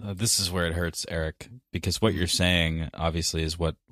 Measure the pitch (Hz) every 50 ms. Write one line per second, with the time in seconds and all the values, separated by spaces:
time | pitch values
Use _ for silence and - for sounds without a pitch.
0 | 104 104 98 90 113 113 - - 101 87 90 92 87 85 82 85 87 85 82 -
1 | - - 85 82 80 78 - - - - 117 127 _ _ - 90 - 95 87 -
2 | - 110 78 76 90 85 - - 90 90 90 87 82 80 80 80 80 - - -
3 | 80 82 80 85 82 - - 80 80 80 82 85 85 80 78 _ _ -